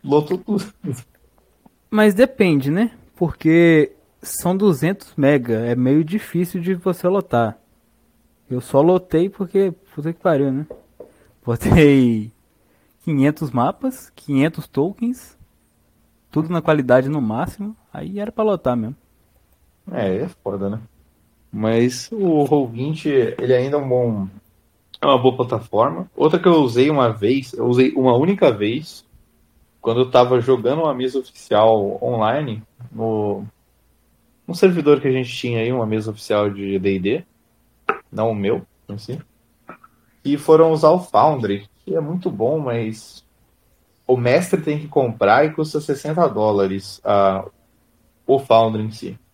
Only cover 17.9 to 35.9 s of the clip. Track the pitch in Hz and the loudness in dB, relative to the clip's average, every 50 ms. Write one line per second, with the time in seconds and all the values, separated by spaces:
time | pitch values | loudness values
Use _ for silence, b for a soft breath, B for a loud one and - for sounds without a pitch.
17.9 | _ - - 165 190 202 202 220 - - 220 214 196 165 - 131 123 120 107 110 | _ -14 -12 -10 -10 -8 -10 -8 -4 -2 -2 0 -2 -2 -2 -2 -2 -2 -4 -6
18.9 | 143 _ _ _ _ _ _ _ _ _ _ _ _ _ _ _ _ _ _ - | -10 _ _ _ _ _ _ _ _ _ _ _ _ _ _ _ _ _ _ -10
19.9 | - - 110 95 92 101 135 180 - _ _ 98 98 98 98 98 104 113 113 - | -6 -4 -2 -2 -2 -2 -4 -6 -10 _ _ -8 -6 -6 -6 -6 -6 -8 -12 -16
20.9 | _ _ _ _ _ _ _ _ _ _ _ _ - 107 107 110 113 113 120 127 | _ _ _ _ _ _ _ _ _ _ _ _ -10 -4 -2 0 2 2 2 0
21.9 | 123 127 - - 226 220 196 185 160 151 147 139 151 147 135 120 113 117 131 147 | 0 -6 -14 -12 -6 -4 -2 0 2 2 2 2 0 0 0 -2 -6 -8 -6 -6
22.9 | 160 156 - 151 143 135 117 101 - - 123 123 131 123 123 135 143 147 139 131 | -6 -6 -4 0 0 2 0 0 -2 -6 0 2 2 2 2 0 -2 -4 -2 0
23.9 | 123 123 123 120 110 104 95 95 - - _ _ _ _ _ _ _ _ _ _ | 0 0 0 0 -2 -4 -6 -8 -10 -18 _ _ _ _ _ _ _ _ _ _
24.9 | - - - 143 139 127 120 131 123 123 127 120 127 110 - - - 101 117 139 | -14 -2 2 2 2 4 4 2 0 0 -6 -4 -4 -8 -8 -4 0 0 0 0
25.9 | 165 175 185 - _ - 135 156 156 170 175 185 170 160 147 123 117 120 131 147 | 0 -6 -12 -14 _ 0 0 2 2 2 2 4 4 4 4 2 2 2 2 2
26.9 | 156 143 127 117 110 110 101 107 131 139 131 - - 117 117 120 123 123 127 127 | 2 2 0 0 0 0 0 0 0 0 -2 -8 -8 -4 -2 0 2 4 2 2
27.9 | - 139 131 127 120 120 143 175 202 190 170 147 120 101 104 104 117 147 156 - | 2 0 2 2 4 2 2 0 2 2 2 2 2 2 -2 -4 -4 -6 -8 -12
28.9 | - - _ _ _ _ _ _ _ _ _ _ _ _ _ _ _ _ - 117 | -20 -20 _ _ _ _ _ _ _ _ _ _ _ _ _ _ _ _ -6 -4
29.9 | 113 120 127 123 127 127 123 123 127 123 117 131 131 120 110 120 139 156 165 156 | 0 0 -2 4 4 4 4 6 4 0 2 2 0 0 2 -2 -2 0 -2 -2
30.9 | 139 123 127 131 127 139 127 - _ - - - - 104 107 110 110 110 101 101 | -2 -2 -4 -4 -4 -4 -6 -6 _ -20 -6 0 2 4 4 4 4 2 0 -2
31.9 | 98 - - 123 123 113 110 107 120 147 156 131 107 107 110 _ _ _ 123 120 | -6 -6 -6 -4 -2 -2 -2 -2 -2 -2 -4 -6 -10 -12 -14 _ _ _ -20 -18
32.9 | - 110 113 113 110 107 104 104 101 101 104 113 _ _ _ _ _ _ _ _ | -10 -8 -6 -4 -4 -2 -2 -4 -6 -6 -10 -16 _ _ _ _ _ _ _ _
33.9 | _ _ _ _ _ _ _ _ _ _ _ - 175 175 - 190 175 170 147 147 | _ _ _ _ _ _ _ _ _ _ _ -12 -2 2 2 2 2 2 4 4
34.9 | 147 135 135 143 131 131 127 120 - - - 123 120 113 113 120 127 127 113 107 | 4 4 4 0 0 0 -2 -6 -10 -8 -6 -4 -4 -2 -2 -2 -2 -2 -2 -2